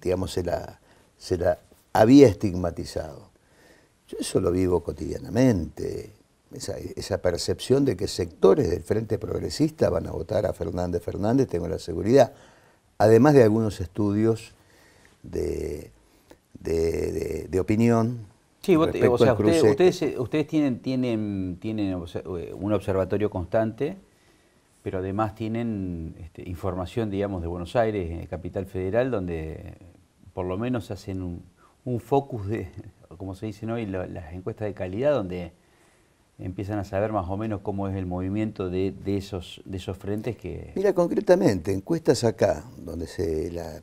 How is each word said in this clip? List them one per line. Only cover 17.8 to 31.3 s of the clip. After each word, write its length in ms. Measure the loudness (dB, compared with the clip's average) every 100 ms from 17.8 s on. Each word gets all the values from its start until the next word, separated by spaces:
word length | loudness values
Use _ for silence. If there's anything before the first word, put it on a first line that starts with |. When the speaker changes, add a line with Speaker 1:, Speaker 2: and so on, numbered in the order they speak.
| 4 4 2 -4 -12 _ _ _
Speaker 2:
Sí, 160 | 2 4
vos 100 | 4
te, 60 |
Speaker 1:
respecto 220 | 4 4
Speaker 2:
o 40 | 6
sea, 120 | 6
Speaker 1:
al 60 | 6
cruce. 260 | 4 6
Speaker 2:
ustedes, 320 | 6 6 4
ustedes, 200 | 4 -2
eh, 40 | -2
ustedes 280 | -2 -2 0
tienen, 340 | 0 0 0
tienen, 800 | -2 -2 0 -2 -2 -4 -4 -6
tienen 340 | -6 -2 -2
obse-, 280 | -2 -6 -8 -6 -8
eh, 120 | -8
un 200 | -6 0
observatorio 580 | 0 2 0 0 0 0
constante, 640 | -2 -2 0 0 -2 -6 -6 -18 _ _ _ _ _ _ _
pero 160 | -8 -6
además 360 | -4 -2 -2
tienen, 840 | -4 -6 -4 -4 -4 -6 -6 -10 -12
este, 280 | -18 -16 -12
información, 640 | -6 -6 -4 -4 -4 -2
digamos, 320 | -2 -4 -4
de 60 | -6
Buenos 280 | -8 -2 0
Aires, 480 | 2 0 -4 -8
eh, 20 | -8
Capital 380 | -10 -8 -8 -6
Federal, 440 | -4 -2 0 0
donde 640 | -2 -4 -6 -8 -10 -14 -18 -20 -20 _ _ -14
por 120 | -8 -6
lo 120 | -4
menos 320 | -4 -4 -6
hacen 320 | -10 -8 -8
un, 200 | -8